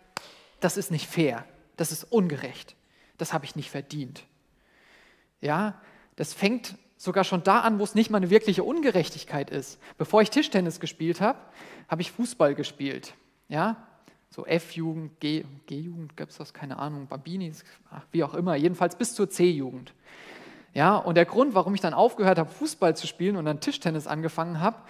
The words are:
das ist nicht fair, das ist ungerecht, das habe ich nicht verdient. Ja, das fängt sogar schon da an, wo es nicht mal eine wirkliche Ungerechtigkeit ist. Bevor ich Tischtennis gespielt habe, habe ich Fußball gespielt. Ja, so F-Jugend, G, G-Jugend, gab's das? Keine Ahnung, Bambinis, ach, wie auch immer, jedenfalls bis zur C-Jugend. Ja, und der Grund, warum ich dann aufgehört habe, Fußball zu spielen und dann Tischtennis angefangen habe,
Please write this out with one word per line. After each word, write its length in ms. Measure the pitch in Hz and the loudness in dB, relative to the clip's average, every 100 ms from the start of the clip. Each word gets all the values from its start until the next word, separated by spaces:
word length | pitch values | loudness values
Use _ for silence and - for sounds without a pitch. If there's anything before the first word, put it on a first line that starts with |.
| _ - - - _ _ | _ -16 -16 -18 _ _
das 160 | 175 202 | -2 -2
ist 140 | - | -4
nicht 180 | 160 - | -4 -2
fair, 360 | - 147 117 - - _ - | 0 0 0 -10 -20 _ -6
das 140 | 160 | -6
ist 120 | 156 | -6
ungerecht, 720 | - 233 175 139 131 127 - _ _ _ _ - | 0 2 2 -2 -8 -14 -20 _ _ _ _ -10
das 160 | 165 | -4
habe 140 | 160 139 | -4 -6
ich 100 | 156 | -10
nicht 140 | - | -10
verdient. 540 | 139 135 151 127 143 - _ _ _ _ _ _ _ _ _ _ _ | -10 -10 -10 -10 -14 -20 _ _ _ _ _ _ _ _ _ _ _
Ja, 400 | 143 156 214 196 - - _ - | -2 0 -2 -6 -18 -20 _ -10
das 180 | 156 | -10
fängt 420 | - 196 240 - - _ _ | 0 0 0 -6 -16 _ _
sogar 260 | 190 180 | -2 0
schon 180 | 185 180 | 2 2
da 180 | 175 220 | 4 4
an, 180 | 226 208 | 4 2
wo 60 | |
es 100 | 208 | 2
nicht 160 | 208 226 | 2 2
mal 80 | 208 | 2
eine 120 | 180 | 6
wirkliche 340 | 214 220 185 | 6 6 0
Ungerechtigkeit 840 | 202 330 277 185 156 - - 147 - | 0 0 2 2 0 -6 -8 -6 -6
ist. 320 | 147 127 - - - | -8 -10 -14 -12 -8
Bevor 240 | 156 214 | 2 4
ich 80 | 214 | 6
Tischtennis 480 | 285 294 202 175 - | 2 2 2 0 -4
gespielt 420 | 160 - 165 170 | -10 -4 -4 0
habe, 180 | 208 277 - - - - - | 0 0 -8 -20 -20 -20 -6
habe 140 | 165 | -6
ich 100 | 175 | -4
Fußball 420 | - 240 - 147 | -6 -4 2 2
gespielt. 600 | 143 - - 139 131 - - _ _ - | 2 -6 -6 -8 -8 -12 -20 _ _ -8
Ja, 380 | 147 202 220 - _ _ _ _ | -2 -2 -4 -12 _ _ _ _
so 160 | - | -12
F-Jugend, 760 | - 170 170 165 165 160 156 - | -2 -2 -2 -8 -6 -8 -10 -8
G, 240 | 147 156 147 139 - | -4 -4 -6 -16 -12
G-Jugend, 500 | 143 170 170 156 - | -12 -10 -12 -14 -14
gab's 200 | 151 - | -14 -14
das? 160 | 147 | -18
Keine 260 | - 139 131 | -14 -12 -10
Ahnung, 280 | 143 143 135 | -8 -10 -12
Bambinis, 580 | 135 151 190 175 151 - - _ | -12 -10 -8 -8 -12 -20 -20 _
ach, 140 | - - | -20 -4
wie 140 | 165 | -2
auch 100 | 147 | 0
immer, 220 | 156 180 147 | 0 0 2
jedenfalls 400 | 165 175 175 - | 2 2 0 0
bis 180 | 233 | -4
zur 160 | - 196 | -2 -2
C-Jugend. 640 | - 180 156 131 127 127 - - - - - - - - | 4 2 2 -4 -8 -16 -20 -20 -20 -20 -20 -20 -20 -6
Ja, 240 | 139 160 208 | 2 4 4
und 180 | 185 | 4
der 100 | 170 | 4
Grund, 300 | 165 208 277 | 6 4 4
warum 180 | 190 175 196 | 4 2 0
ich 40 | |
dann 140 | 175 | 0
aufgehört 420 | 139 226 233 190 170 | 4 4 6 4 4
habe, 140 | 151 | 2
Fußball 460 | - 302 - 175 160 | -4 -8 0 2 2
zu 100 | 147 | -4
spielen 300 | - 180 196 | -4 -2 0
und 80 | |
dann 160 | 151 151 | -2 -4
Tischtennis 480 | - - 175 156 - | -4 -4 -2 -4 -4
angefangen 500 | 151 160 - 165 160 | -4 -4 -4 -4 -2
habe, 160 | 190 233 | -2 -2